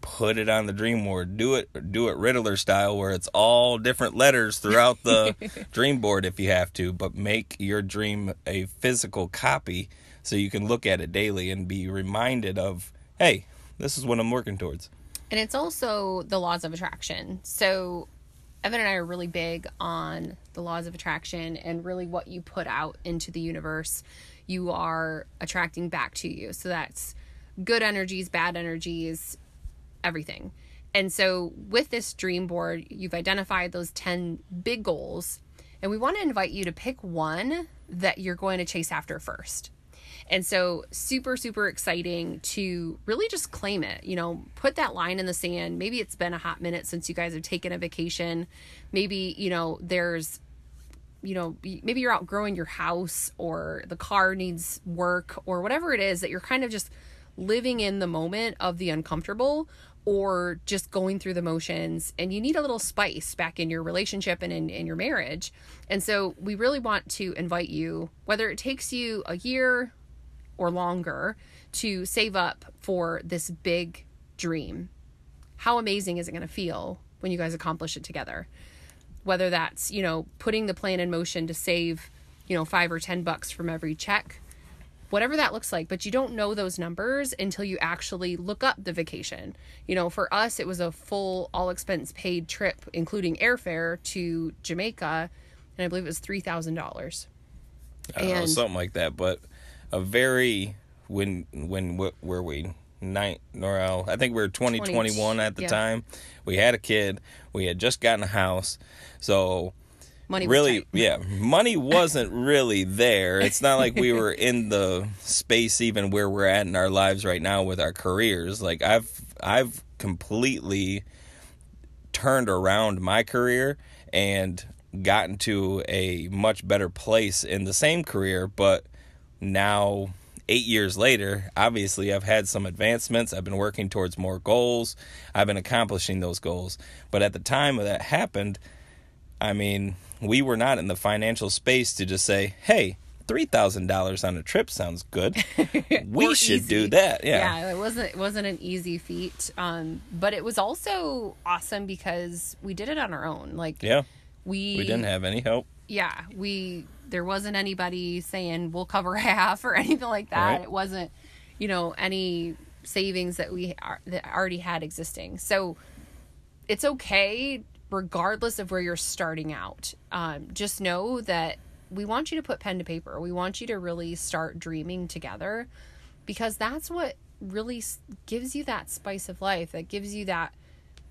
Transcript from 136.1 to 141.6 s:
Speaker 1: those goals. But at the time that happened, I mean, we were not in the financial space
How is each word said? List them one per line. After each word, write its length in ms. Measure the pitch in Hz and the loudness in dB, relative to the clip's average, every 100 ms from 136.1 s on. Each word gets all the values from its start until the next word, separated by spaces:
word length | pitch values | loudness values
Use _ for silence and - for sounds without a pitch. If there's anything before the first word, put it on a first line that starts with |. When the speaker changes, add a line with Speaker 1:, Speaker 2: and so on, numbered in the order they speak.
| 95 | 0
Speaker 1:
those 200 | 90 85 | 0 -2
goals. 380 | - 90 92 - - - - | -2 -4 -4 -10 -14 -20 -2
But 100 | 104 | 4
at 120 | 101 | 4
the 60 | 92 | 2
time 380 | - 135 143 127 | 0 4 4 4
that 240 | 101 98 | 2 -2
happened, 580 | - 147 123 101 101 98 - - - - - - - - | 2 2 2 -2 -2 -4 -10 -20 -20 -20 -20 -20 -14 -4
I 120 | 107 | 0
mean, 420 | 104 101 101 98 92 - - | 2 2 0 -2 -6 -12 -6
we 200 | 107 127 | 4 4
were 160 | 135 117 | 6 4
not 200 | 123 127 | 4 4
in 100 | 90 | 2
the 80 | 90 | 0
financial 540 | 104 107 110 113 101 | 2 2 2 0 0
space 440 | - | 0